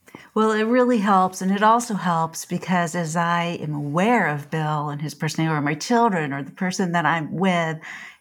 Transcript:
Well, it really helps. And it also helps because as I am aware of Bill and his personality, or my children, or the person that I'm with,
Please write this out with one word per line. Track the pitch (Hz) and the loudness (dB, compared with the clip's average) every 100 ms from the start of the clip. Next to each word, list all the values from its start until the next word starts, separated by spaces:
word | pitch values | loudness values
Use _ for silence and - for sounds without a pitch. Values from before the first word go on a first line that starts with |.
| _ - - | _ -20 -6
Well, | 214 220 | 0 0
it | 214 | 2
really | 220 247 247 240 | 2 2 4 4
helps. | 202 190 185 185 | 4 4 2 0
And | 190 | -2
it | 196 | 2
also | 214 233 240 | 4 4 2
helps | 196 175 165 160 160 | -2 0 0 0 -4
because | - 175 - 180 170 | -6 -6 0 0 0
as | 175 165 165 | -2 -2 0
I | 170 170 170 175 | 0 0 -2 -4
am | 156 | -6
aware | 147 147 151 208 240 165 | -6 -2 0 2 2 2
of | 147 143 | -2 -4
Bill | 160 156 151 147 | -4 -2 -2 -4
and | 143 | -6
his | 156 | -8
personality, | - 160 - 160 151 | -4 -4 0 0 0
or | |
my | 143 | 0
children, | 143 - 240 233 185 147 | -2 0 4 4 2 -2
or | 139 | -4
the | 139 | -8
person | - 185 185 185 | -6 -4 -2 0
that | 175 | 2
I'm | 151 165 147 - | 2 0 -2 -2
with, | 190 175 165 156 - - - - | 0 2 0 -4 -10 -16 -18 -20